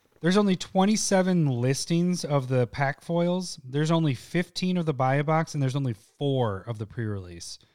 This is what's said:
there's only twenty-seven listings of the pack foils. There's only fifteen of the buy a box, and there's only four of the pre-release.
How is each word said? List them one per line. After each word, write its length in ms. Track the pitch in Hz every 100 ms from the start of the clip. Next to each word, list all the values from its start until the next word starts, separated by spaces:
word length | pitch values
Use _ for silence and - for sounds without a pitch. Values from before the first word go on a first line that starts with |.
| _ _
there's 160 | 160 190
only 180 | 208 175
twenty-seven 920 | - 190 196 214 - 196 185 180 151
listings 760 | 123 123 135 - 170 175 175 160
of 240 | 147 127
the 180 | 131 120
pack 340 | - 139 147
foils. 580 | - 170 175 180 180 -
There's 280 | 131 135 156
only 240 | 170 160 127
fifteen 640 | - 170 180 - 185 180
of 80 | 160
the 80 | 131
buy 220 | 131 139
a 80 | 147
box, 280 | 160 160
and 100 | 151
there's 140 | 131 131
only 160 | 135
four 720 | 110 _ - 143 135 117 95 92
of 120 | 110
the 80 | 107
pre-release. 720 | - 110 101 90 85 - - _